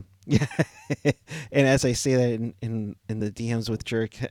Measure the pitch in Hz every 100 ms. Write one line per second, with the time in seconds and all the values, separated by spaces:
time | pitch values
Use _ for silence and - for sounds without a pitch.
0 | - _ - - - - - - - -
1 | 147 - - 160 139 143 135 135 131 117
2 | 139 127 120 113 117 - 113 113 104 -
3 | - 110 104 101 117 117 110 107 - 113
4 | 110 - -